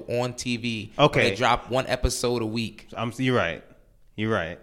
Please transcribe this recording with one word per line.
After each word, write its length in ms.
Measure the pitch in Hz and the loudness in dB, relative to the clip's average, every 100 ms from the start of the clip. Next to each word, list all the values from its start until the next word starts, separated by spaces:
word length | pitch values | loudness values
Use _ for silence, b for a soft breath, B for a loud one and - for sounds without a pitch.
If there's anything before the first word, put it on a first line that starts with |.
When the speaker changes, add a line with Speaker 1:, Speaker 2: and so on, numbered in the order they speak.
| - | -2
Speaker 1:
on 260 | 120 123 | -2 -4
T 240 | 120 127 117 | -4 -6 -4
V. 360 | 117 110 104 - | -4 -6 -6 4
Speaker 2:
Okay. 320 | 147 143 117 | 4 6 2
Speaker 1:
They 60 | 98 | 2
drop 340 | 123 120 - | 2 2 2
one 160 | 127 131 | -2 0
episode 540 | 127 131 - 120 120 | 0 0 0 0 0
a 40 | 110 | -2
week. 420 | 113 110 - - 92 | -2 -4 -8 -14 -6
Speaker 2:
I'm, 160 | 117 113 | -6 -2
you're 180 | 127 123 | 2 2
right. 260 | 85 78 - - _ _ - - | 2 -2 -12 -20 _ _ -14 -4
You're 160 | 107 | 0
right. 280 | 107 82 87 | 0 -2 -8